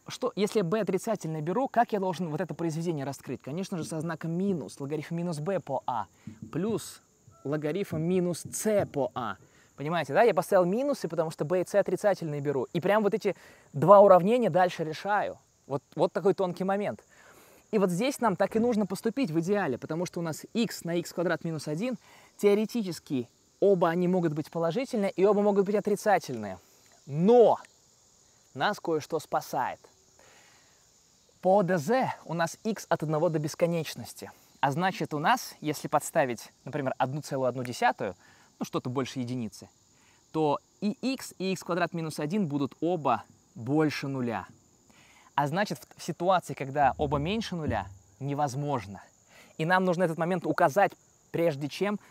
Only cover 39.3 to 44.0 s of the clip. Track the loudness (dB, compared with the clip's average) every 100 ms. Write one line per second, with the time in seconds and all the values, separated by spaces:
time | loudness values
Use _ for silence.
39.3 | -6 -8 -12 -20 _ _ _ _ _ _
40.3 | -2 0 0 -6 _ -6 -4 -4 -4 -8
41.3 | -6 -4 -4 -4 -2 -2 -4 -8 -6 -4
42.3 | -2 -2 -2 -4 -2 -4 -2 0 -2 -4
43.3 | _ _ -10 -2 2 2 0